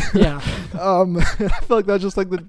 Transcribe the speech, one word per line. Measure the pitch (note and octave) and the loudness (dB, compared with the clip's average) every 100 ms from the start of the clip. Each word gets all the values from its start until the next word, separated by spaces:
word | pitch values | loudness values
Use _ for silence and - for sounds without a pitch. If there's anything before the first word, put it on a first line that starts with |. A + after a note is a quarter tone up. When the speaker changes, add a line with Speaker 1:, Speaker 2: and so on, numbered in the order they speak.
| - | 4
Speaker 1:
<laughs> | G3 | 4
Speaker 2:
Yeah. | D#3 C#3+ - - - E3 | 2 0 -6 -8 -10 -6
Speaker 1:
Um, | F#3+ F3+ F#3 F3 | 0 2 2 2
<laughs> | |
I | - - G3+ - | 2 2 0 0
feel | - A3+ | 2 0
like | G3+ | 2
that's | G3+ | 0
just, | G3 G3+ | 0 -2
like, | F#3+ | -2
the, | F3+ | -4